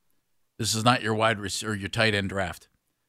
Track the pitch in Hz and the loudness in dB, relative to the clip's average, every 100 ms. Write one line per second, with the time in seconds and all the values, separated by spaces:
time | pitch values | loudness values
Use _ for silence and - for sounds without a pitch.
0 | _ _ _ _ _ - 107 110 113 123 | _ _ _ _ _ -6 -4 2 4 4
1 | 107 110 110 104 101 - 107 104 95 117 | 2 2 2 0 -4 -6 -4 -6 -4 0
2 | 110 104 98 95 90 - _ _ _ _ | 2 2 -2 -2 -4 -6 _ _ _ _